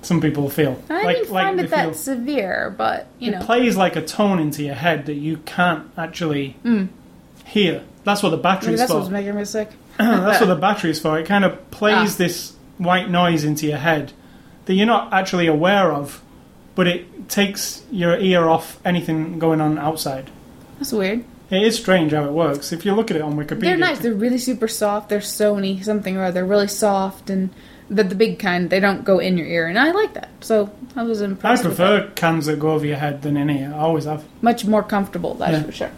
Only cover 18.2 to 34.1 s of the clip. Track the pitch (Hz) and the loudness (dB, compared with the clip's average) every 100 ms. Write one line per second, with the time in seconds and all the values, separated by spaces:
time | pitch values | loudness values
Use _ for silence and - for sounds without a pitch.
18.2 | 190 180 165 160 - - 185 175 170 160 | 4 4 4 2 0 -8 -2 -2 0 -4
19.2 | 160 170 165 160 156 151 147 160 151 135 | -4 -2 2 2 2 0 -2 -4 -6 -6
20.2 | 135 - - - - - 277 220 190 226 | -10 -18 -20 -20 -20 -12 -6 -2 -2 -4
21.2 | - - - 190 220 220 - 185 156 151 | -8 -20 -4 2 2 0 2 4 4 0
22.2 | 143 151 160 143 - 170 202 202 226 165 | 0 0 0 0 -6 -4 0 0 0 -2
23.2 | 151 147 147 156 302 359 359 285 240 208 | -2 -4 -4 -2 0 2 0 0 -2 0
24.2 | 233 247 247 240 226 - 208 208 208 208 | 0 0 -2 -2 -2 0 0 -2 -2 -4
25.2 | 196 - 208 202 190 190 202 214 196 190 | -4 0 2 2 -2 -4 -2 -2 -2 -2
26.2 | 185 180 185 208 202 - 214 196 190 - | -2 0 2 2 2 0 2 2 -2 -6
27.2 | - 190 185 - - - - 190 202 190 | -4 -2 -2 -6 -20 -20 -6 0 0 2
28.2 | 226 175 202 175 175 185 196 190 - 185 | 0 0 -2 0 2 2 2 0 2 2
29.2 | 180 180 151 170 165 190 285 370 440 - | 4 0 0 -2 0 2 2 2 -2 -4
30.2 | - - - 220 202 - 254 - 233 220 | -16 -18 0 0 0 -6 -14 -6 -4 -2
31.2 | 202 190 214 247 170 147 185 208 - - | -4 -2 2 2 2 2 4 4 0 -2
32.2 | 170 165 147 151 156 156 147 147 147 139 | 0 2 0 0 0 0 -2 -2 -4 -4
33.2 | 147 147 143 139 135 151 156 160 143 | -2 0 0 -2 -4 -2 0 0 -2